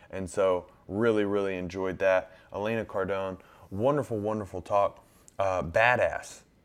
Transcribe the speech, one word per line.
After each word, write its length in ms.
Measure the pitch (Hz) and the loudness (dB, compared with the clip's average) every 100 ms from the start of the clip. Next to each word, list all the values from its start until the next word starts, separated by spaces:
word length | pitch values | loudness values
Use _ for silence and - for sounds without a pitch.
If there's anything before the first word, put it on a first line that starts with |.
| - | -14
And 180 | 95 92 | -10 -6
so 360 | 104 95 90 - - - | 2 2 2 -2 -16 -6
really, 340 | 98 117 107 | 0 2 2
really 340 | 101 101 98 92 | 2 0 0 -4
enjoyed 420 | 90 95 95 87 | -6 -4 -4 0
that. 360 | 95 92 - - - | 2 2 0 -10 -12
Elena 300 | 98 107 113 | -6 -2 -2
Cardone, 540 | 98 101 95 98 95 92 - - - | -2 -2 -2 -2 -4 -8 -14 -20 -10
wonderful, 460 | 98 127 147 123 110 | -2 0 0 -2 -4
wonderful 440 | 104 107 95 92 | -2 -4 -6 -10
talk. 440 | - 101 98 - _ _ - - | 0 2 2 -2 _ _ -10 -4
Uh, 240 | 98 92 | -2 0
badass 800 | 80 110 117 117 85 - - - _ _ | 0 4 4 4 0 -2 -10 -20 _ _